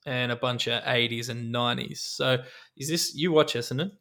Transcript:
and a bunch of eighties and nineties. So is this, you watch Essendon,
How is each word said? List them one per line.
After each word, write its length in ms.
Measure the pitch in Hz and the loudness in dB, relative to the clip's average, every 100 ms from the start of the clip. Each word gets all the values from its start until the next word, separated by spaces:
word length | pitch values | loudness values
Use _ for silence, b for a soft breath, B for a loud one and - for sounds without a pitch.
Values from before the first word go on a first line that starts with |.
and 260 | - 127 123 | -6 -2 -2
a 60 | 120 | 0
bunch 320 | 127 120 - | 0 0 0
of 140 | 120 - | 0 2
eighties 420 | 123 117 117 117 | 2 2 0 -4
and 220 | 117 117 | -6 -4
nineties. 500 | 120 120 120 - - | 0 0 0 -4 -8
So 380 | - - 135 127 127 B B - | -10 -2 2 2 0 B B -10
is 120 | 139 | -4
this, 260 | 165 - | -2 -2
you 180 | 147 170 | -2 4
watch 220 | 156 151 | 6 6
Essendon, 380 | 120 120 135 190 - | 2 -2 -4 -4 -8